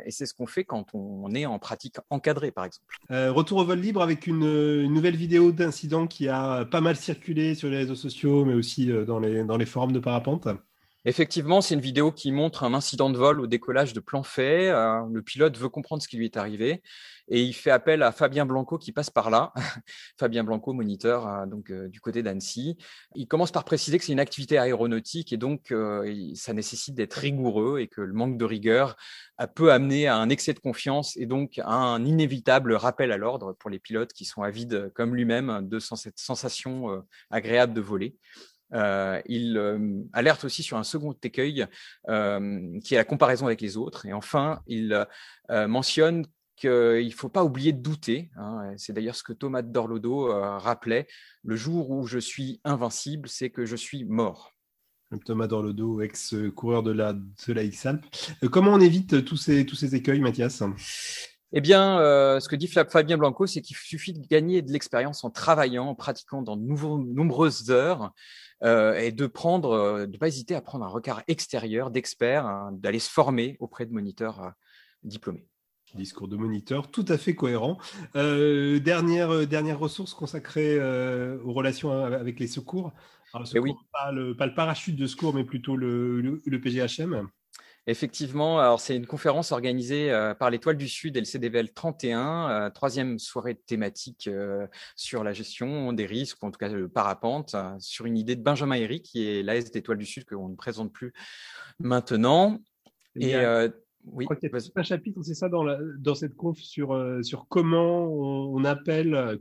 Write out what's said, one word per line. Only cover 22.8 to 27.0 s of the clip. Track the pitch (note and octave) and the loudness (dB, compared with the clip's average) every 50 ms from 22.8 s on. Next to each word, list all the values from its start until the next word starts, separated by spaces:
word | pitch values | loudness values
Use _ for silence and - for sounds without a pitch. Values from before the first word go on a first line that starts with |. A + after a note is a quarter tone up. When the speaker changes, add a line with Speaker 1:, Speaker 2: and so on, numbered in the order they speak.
| - - - - - _ - | -12 -20 -20 -20 -20 _ -12
Speaker 1:
Il | D3 D3 - | -12 -8 -2
commence | - D#3+ F3 E3+ | 2 2 2 2
par | - D#3 - | 0 -2 -2
préciser | - E3 C#3+ - - C#3+ F3 | 0 -2 -2 0 2 0 0
que | - | 2
c'est | - D3 | 2 2
une | C3 | 2
activité | C#3+ C#3 - - C#3 - D3+ C#3 | 2 0 -2 -10 -4 2 2 4
aéronautique | B2 B2+ B2 A2 A#2 A#2 A2+ A2+ A2+ - - E3 D#3+ - B2 | 4 4 2 2 0 0 0 -2 -4 -6 -10 -10 -8 -6 -6
et | A2 | -4
donc, | A#2 C3 D3+ C#3 _ - B2+ | -2 -2 -4 -4 _ -4 -2
euh, | A2 A2 G#2 G#2 G#2 G2+ | -2 0 -2 -2 -2 -4
il, | G#2 G#2 G#2 F#2+ D2+ C#2+ | -4 -6 -6 -8 -10 -10
ça | - - - A2+ | -12 -10 -6 -6
nécessite | G#2+ G#2 - - A#2+ - - C3+ | -6 -6 -6 -8 -10 -10 -10 -4
d'être | B2 | -4